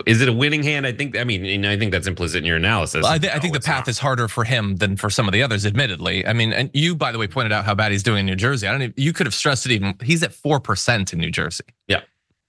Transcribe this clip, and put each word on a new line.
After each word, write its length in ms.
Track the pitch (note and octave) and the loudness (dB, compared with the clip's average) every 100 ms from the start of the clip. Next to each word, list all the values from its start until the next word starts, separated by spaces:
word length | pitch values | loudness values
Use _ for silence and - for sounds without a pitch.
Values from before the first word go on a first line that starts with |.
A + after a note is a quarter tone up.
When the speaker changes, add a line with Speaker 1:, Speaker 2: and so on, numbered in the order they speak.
| - | 2
Speaker 1:
Is 160 | A2+ | 4
it 80 | B2+ | 4
a 40 | |
winning 300 | A2+ C#3+ D3+ | 2 2 0
hand? 240 | C#3+ D3 C3+ | 0 -2 -4
I 60 | |
think, 240 | A2+ C#3+ G#2 | -4 -4 -4
I 80 | B2 | -2
mean, 180 | G2 F#2+ | -2 -2
and 200 | G2 G2+ | -2 0
I 100 | G2+ | 0
think 140 | G#2+ | 0
that's 160 | F2+ F#2+ | 0 -2
implicit 300 | D#2 E2+ E2+ | -2 -2 -2
in 80 | D#2+ | 0
your 100 | E2 | 2
analysis. 480 | F2 F2 D#2 D#2+ | 2 2 0 0
Speaker 2:
Well, 80 | G#2 | 2
I, 60 | D#3+ | 2
th-, 160 | F3 | 0
I 20 | C#3+ | -2
Speaker 1:
No, 60 | |
Speaker 2:
think 120 | F3 | -2
the 40 | D3 | -2
Speaker 1:
it's 80 | D#3 | -2
Speaker 2:
path 200 | C#3 B2+ | -2 -2
Speaker 1:
not. 0 | |
Speaker 2:
is 100 | A#2 | -2
harder 300 | C#3 B2 A2+ | -2 0 -2
for 160 | - A2+ | -2 0
him 320 | B2+ G2+ F#2+ | 0 0 0
than 180 | G2+ G2 | 0 0
for 140 | G#2+ | 0
some 180 | - G#2 | 0 2
of 60 | |
the 100 | G2+ | 2
others, 220 | C#3 G#2 G#2 | 2 0 0
admittedly. 600 | G#2 C3 E2 F2 F#2 F2+ | 0 0 -2 -2 -2 0
I 60 | |
mean, 220 | A#2 A2+ | 2 2
and 160 | - C#3 | 0 0
you, 220 | C#3 E3 E3 | 0 0 0
by 160 | C#3 | -2
the 60 | A2+ | -2
way, 100 | G#2 | -2
pointed 240 | C3 A2+ | -2 0
out 140 | G#2 G2+ | 0 0
how 100 | G2+ | 0
bad 160 | G#2+ | 2
he's 120 | G2+ | 2
doing 180 | G2+ G#2 | 2 2
in 40 | G2 | 2
New 100 | F#2+ | 0
Jersey. 300 | A#2+ C#3 G2+ | 0 0 -2
I 40 | |
don't 120 | C3+ | -2
even, 100 | B2 A2 | -4 -2
you 160 | C#3 | -2
could 140 | E3 C#3+ | 0 -2
have 100 | - | 0
stressed 300 | D3+ C3 B2+ | 0 0 0
it 80 | |
even. 220 | A2 G2 F#2+ | 0 0 -2
He's 220 | A#2+ E3 | 0 2
at 80 | E3+ | 0
four 280 | - C#3+ D3 | -4 0 0
percent 500 | - G2 - A#2 F#2+ | 2 0 2 0 0
in 80 | E2 | -2
New 120 | E2 | -2
Jersey. 340 | E2 D2+ - - _ - | -2 -4 -6 -12 _ -4
Speaker 1:
Yeah. 140 | G2 - _ _ _ | -4 -4 _ _ _